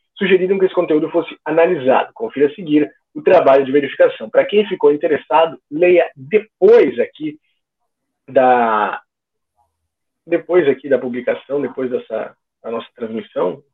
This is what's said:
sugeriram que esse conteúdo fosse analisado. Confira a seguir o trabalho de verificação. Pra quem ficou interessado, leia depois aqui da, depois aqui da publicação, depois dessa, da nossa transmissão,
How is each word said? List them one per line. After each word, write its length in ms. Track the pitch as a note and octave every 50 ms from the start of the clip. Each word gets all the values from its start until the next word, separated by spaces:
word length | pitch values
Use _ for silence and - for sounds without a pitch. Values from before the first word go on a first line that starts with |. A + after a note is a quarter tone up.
| _ _ _
sugeriram 420 | - G3+ F3+ F#3+ F#3 F3+ F#3 G3 G3
que 80 | F#3+
esse 80 | F#3 -
conteúdo 360 | F#3 E3+ E3 D#3+ D3+ D#3 D3+
fosse 240 | - E3+ D#3+ - - - _
analisado. 680 | D3+ D#3 D#3+ E3 F3 F3+ D#3 B2+ B2+ B2 - - - _
Confira 360 | - A2+ A2 - C3 C#3+ C#3+
a 60 | -
seguir 360 | - F#3+ D3+ D3 D3+ D3 D3 - _ _ _ _
o 80 | D3+ D3
trabalho 420 | - F#3 E3+ C#3+ C#3 C3+ C#3 C#3
de 80 | B2+ C3
verificação. 560 | D3 C#3 B2+ - - F3+ D#3+ - - A2+ G#2+
Pra 160 | - C3+ C3+
quem 220 | - G3 G#3 G#3+
ficou 260 | G3+ F#3+ - - D3 D3
interessado, 680 | D3 E3 E3 D3+ C3+ - _ D3+ D#3 E3 E3 C#3+ - _ _
leia 400 | D3 D3+ F3 F3+ F3+ F3 D#3+ - -
depois 840 | C#3 C3 C#3 A3 G#3+ G#3 - _ _ F3+ G3+ A#3 A#3+ F#3 C#3 A#2 -
aqui 400 | - - - - D3+ D#3 - - _ _ _ _ _ _ _ _ _ _ _ _ _ _ _ _ _ -
da, 720 | C3 C3+ B2+ B2+ B2 A#2+ A#2+ A2+ A2 G#2+ G#2 G2 - - - _ _ _ _ _ _ _ _ _ _ _ _ _ _ _ _ _ _ _ _ _ _ _ _
depois 420 | E3 E3+ E3 - - E3+ F3+ E3 C#3
aqui 200 | C3+ C3+ - C#3+
da 100 | C3+ A#2+
publicação, 640 | B2+ B2 A#2+ B2 B2 - A#2 - - _ C3+ C#3+
depois 300 | C#3 B2 - - C3 B2
dessa, 460 | B2 A2+ - _ A2+ A2 - - - _ _ _ _ _ _
da 80 | A2+
nossa 180 | A#2 A#2 A2+ - _
transmissão, 680 | - A#2+ A2 A2+ A2+ G2+ - _ C#3 E3 - C#3+ C#3 _ _